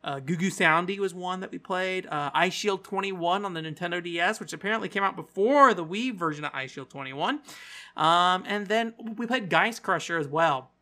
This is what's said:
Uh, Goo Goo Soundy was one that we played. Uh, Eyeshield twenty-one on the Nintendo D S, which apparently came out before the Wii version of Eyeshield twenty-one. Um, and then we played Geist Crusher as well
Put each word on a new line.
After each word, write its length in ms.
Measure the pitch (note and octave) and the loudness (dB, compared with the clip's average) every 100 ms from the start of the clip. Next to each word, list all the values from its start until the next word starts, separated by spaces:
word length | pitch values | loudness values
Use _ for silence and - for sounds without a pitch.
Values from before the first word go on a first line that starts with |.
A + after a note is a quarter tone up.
Uh, 160 | D3+ C#3 | -8 -8
Goo 160 | C3+ F3 | -4 -2
Goo 140 | F#3 | -2
Soundy 500 | - F3 D#3+ F3+ G3 | 2 4 4 2 -4
was 140 | G3 | -4
one 260 | F3+ F3+ F#3 | -4 -8 -6
that 120 | F#3 | -8
we 60 | C4 | -12
played. 480 | - F#3 F#3 F#3 F#3 | -6 -4 -2 -4 -4
Uh, 220 | D3+ C#3+ | -4 -2
Eyeshield 520 | D3+ F3+ - G3+ F#3+ | 2 0 0 -2 -2
twenty-one 640 | - F#3+ G3 F#3 E3+ F#3+ G3+ | -4 -6 -4 -2 0 0 -2
on 80 | |
the 80 | E3 | -6
Nintendo 420 | D#3+ D3 F3 F3 | -8 -6 -4 -4
D 160 | F3 E3+ | -4 0
S, 220 | F3 A3 | 0 0
which 100 | E3+ | -6
apparently 380 | E3 G3 A3 F3+ | -6 -2 -2 -2
came 140 | G3 | 0
out 120 | G3 F3+ | -2 -2
before 580 | D3+ - G#3+ C#4+ C4+ | -10 0 4 8 8
the 120 | F#3 D#3+ | 8 -2
Wii 280 | G3 B3+ | -4 -4
version 300 | G3+ E3 D3 | -2 -2 -2
of 80 | D3+ | -6
Eyeshield 380 | C#3 C3 - C3 | -6 -8 -10 -12
twenty-one. 500 | C#3 C3 C#3 F#3 C#4+ - - - - - - | -10 -10 -2 -2 -2 -8 -20 -18 -18 -14 2
Um, 480 | D#3 E3+ F3+ F#3 - | 6 6 6 2 0
and 220 | G3+ G3 | -4 0
then 260 | A3 A3+ A3+ A3+ G#3+ | 0 0 -6 -12 -8
we 100 | A#3 | -2
played 240 | B3+ F#3+ | -2 2
Geist 320 | D#3+ G#3 A3 | 2 2 -2
Crusher 360 | - E3+ - E3+ | -2 -2 0 -2
as 100 | C#3+ | 0
well 440 | D3 E3 C3+ C3 _ | 2 2 2 -6 _